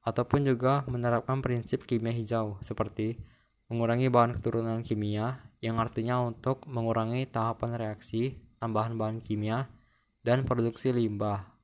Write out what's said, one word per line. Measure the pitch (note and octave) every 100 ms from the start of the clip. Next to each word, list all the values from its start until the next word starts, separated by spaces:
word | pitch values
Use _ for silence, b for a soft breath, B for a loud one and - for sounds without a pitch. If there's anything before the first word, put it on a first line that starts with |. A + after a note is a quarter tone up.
Ataupun | - A#2 A#2+ D3
juga | C#3 B2 B2+ C#3
menerapkan | B2+ B2 A#2+ A#2 - C3+
prinsip | C3 A#2+ A#2 - -
kimia | A#2 A2+
hijau, | A#2 A2 A2+ G#2+ G2
seperti | - - G#2+ - A2 A#2+ B B B _ _
mengurangi | A#2 A#2 A#2+ B2+
bahan | A#2+ A#2+ A#2+
keturunan | - A2+ A2+ A2+
kimia, | B2 G#2+ G#2 G#2 A#2 C3 - _
yang | A2+ A2+
artinya | A2 - A#2 B2
untuk | A#2+ A2+ B2+ C3 -
mengurangi | B2 A2+ A2+ A2 A#2+
tahapan | C3 A#2 A2+ A2+ A#2 A#2
reaksi, | G#2+ G#2 - A2+ C3 C3 - _
tambahan | A#2 G#2+ A2+ A2+
bahan | A2 A#2
kimia, | - G#2+ G#2+ A#2 C3 b b b b _
dan | A#2 B2
produksi | B2+ A#2+ A#2 A2+ C3
limbah | A#2+ A2 G#2 G#2 G2 F#2 _